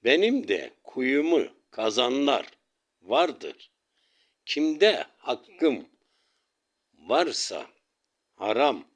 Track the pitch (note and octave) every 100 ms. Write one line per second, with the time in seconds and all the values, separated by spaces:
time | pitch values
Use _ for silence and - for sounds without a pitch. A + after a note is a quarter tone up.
0 | A#2 D3+ G#3 C4+ - F#2+ B1+ _ - -
1 | C3 C#3 D#3 E3 F#2 _ _ - A2 G#2+
2 | B2 C3+ C#3+ B2 - _ _ _ _ _
3 | F2+ B2 F3 C3+ D2+ - - _ _ _
4 | _ _ _ _ - - D#3 D3+ G3+ D3+
5 | - _ - B2 _ - D#3+ A#2+ - _
6 | _ _ _ _ _ _ _ _ _ _
7 | D#2+ C3 E3+ A#2 - F2 - _ _ _
8 | _ _ _ _ G2 A2 C#3+ G#2 -